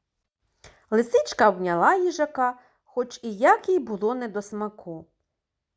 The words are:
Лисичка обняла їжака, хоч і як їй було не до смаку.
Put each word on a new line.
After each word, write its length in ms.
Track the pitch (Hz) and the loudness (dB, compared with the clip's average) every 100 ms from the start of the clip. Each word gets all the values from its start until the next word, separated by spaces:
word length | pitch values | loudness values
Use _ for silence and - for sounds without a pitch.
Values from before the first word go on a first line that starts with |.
| _ _ _ _ _ _ - _ _ | _ _ _ _ _ _ -20 _ _
Лисичка 600 | 220 240 494 - - 214 | 0 2 2 0 2 2
обняла 460 | 180 180 170 214 381 | 2 0 2 4 4
їжака, 640 | 359 302 294 - 247 254 _ _ | 0 -2 -4 -2 -2 -4 _ _
хоч 360 | _ - 240 - | _ -8 -8 -8
і 100 | 233 | -12
як 360 | 196 285 440 - | 0 4 4 2
їй 100 | 370 | -2
було 360 | 233 202 208 254 | -2 -4 -2 -2
не 120 | 240 | -6
до 140 | 196 | -8
смаку. 640 | 202 208 208 214 180 160 170 _ _ _ _ _ _ | -8 -8 -8 -10 -14 -14 -16 _ _ _ _ _ _